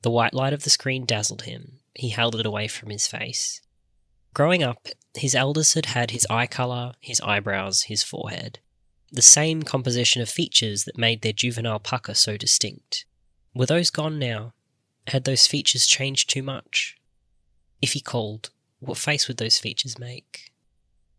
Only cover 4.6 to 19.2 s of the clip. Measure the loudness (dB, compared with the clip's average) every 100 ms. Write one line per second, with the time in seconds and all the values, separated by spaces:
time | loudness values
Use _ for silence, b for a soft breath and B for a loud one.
4.6 | 2 -2 -12 -18 _ -6 0 2 2 2
5.6 | 2 2 0 -2 -2 0 0 2 0 -2
6.6 | -4 -2 -8 -12 -6 -4 0 0 0 -2
7.6 | 0 -2 0 -2 -4 -4 -8 -8 -10 -14
8.6 | _ _ _ _ _ 6 10 10 6 0
9.6 | -2 -2 0 2 2 2 0 -4 2 2
10.6 | 2 -4 -6 0 0 2 -2 0 -2 0
11.6 | -2 -4 -4 -6 -2 2 2 2 0 2
12.6 | 0 -6 _ -10 -10 _ _ _ _ -2
13.6 | 2 2 2 -2 -4 -2 -4 -4 -8 _
14.6 | _ _ _ _ -4 -2 0 4 4 4
15.6 | 0 2 4 4 2 0 0 0 -2 -8
16.6 | -4 -4 -4 -8 _ _ _ _ _ _
17.6 | _ _ -4 -4 -4 -4 -4 -8 -14 _
18.6 | _ _ -10 -6 -2 0